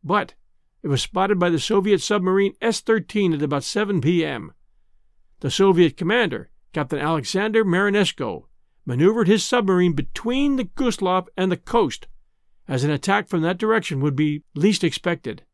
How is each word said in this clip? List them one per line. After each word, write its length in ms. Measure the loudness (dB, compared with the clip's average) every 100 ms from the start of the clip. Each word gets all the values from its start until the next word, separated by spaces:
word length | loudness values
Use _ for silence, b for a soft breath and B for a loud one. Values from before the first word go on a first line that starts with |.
but 300 | -2 -2 -2 -14 _ _ _ _
it 40 | -2
was 140 | -2
spotted 380 | -2 -2 0 2
by 100 | 2
the 100 | 0
Soviet 420 | 2 0 2 0
submarine 520 | 0 -2 0 2 0 0
S 200 | -2 -2
thirteen 520 | 0 0 0 -2 0
at 80 | 0
about 220 | -2 -4
seven 380 | -4 -4 -2 0
P 240 | 2 0 0
M. 280 | -6 -12 _ _ _ _ _ _ _ _ _
The 120 | -6
Soviet 460 | 2 4 6 4 2
commander, 520 | -2 0 0 -4 -12 -20 _
Captain 260 | -6 -4 -4
Alexander 680 | -2 -2 -2 -2 0 0 2
Marinesko, 800 | 2 2 2 0 -2 -8 -8 -14 _ _ _ -6
maneuvered 420 | 4 4 4 4
his 160 | 2
submarine 500 | 2 0 2 2 2
between 640 | 0 -4 -6 -4 0 0 0
the 80 | -4
Gustloff 640 | -2 -2 0 0 0 -2 -4
and 160 | -2
the 60 | -2
coast, 500 | -2 0 0 -4 -16 -20 _ _ _ _ -6
as 160 | -2
an 80 | 0
attack 360 | -2 0 -2 0
from 140 | -2
that 160 | -2 0
direction 420 | 0 0 -2 -2
would 160 | -2 0
be 280 | -2 -2 _
least 300 | 0 2 2
expected. 600 | -2 -2 -6 -6 -8 -12 _